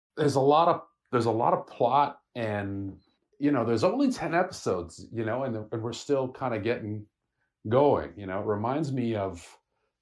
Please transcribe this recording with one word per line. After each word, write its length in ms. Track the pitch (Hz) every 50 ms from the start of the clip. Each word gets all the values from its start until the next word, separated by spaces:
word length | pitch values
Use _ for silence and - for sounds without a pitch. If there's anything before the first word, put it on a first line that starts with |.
| _ _ _
there's 200 | - 151 139 120
a 40 | 135
lot 280 | 131 143 147 156 170
of, 140 | 175 160 - - - _ _ _ _
there's 140 | 127 120 113
a 60 | 117
lot 220 | 110 113 127 175 180
of 120 | - -
plot 540 | - - - 131 117 127 143 143 135 - - _ _ -
and, 600 | 123 113 107 104 101 101 98 98 98 98 95 90 85 _ _ _ _ _ _ _ -
you 120 | 143 147
know, 140 | 147 123 113
there's 180 | 117 117 110 156
only 280 | 185 226 269 285 254
ten 240 | - - - 156 165
episodes, 720 | 175 185 180 - - - 117 95 87 87 85 - - - -
you 140 | - 113 113
know, 180 | 107 113 127 135
and, 220 | 127 110 107 107 104
and 100 | 123 113
we're 120 | 107 120 117
still 340 | - - - 139 135 131
kind 260 | 131 - - 135 127 117
of 80 | 107
getting 460 | 98 113 120 - 113 104 107 107 104 - _ _ _ _ _ _ _ _ _ _ -
going, 440 | 107 117 131 147 143 113 85 73 73 -
you 120 | - 98
know. 120 | 92 92 101
It 60 | 104
reminds 460 | 113 104 101 110 120 135 151 160 131
me 240 | 135 135 120 113 110
of 280 | 101 98 95 90 85 - - - _ _ _ _ _ _ _ _ _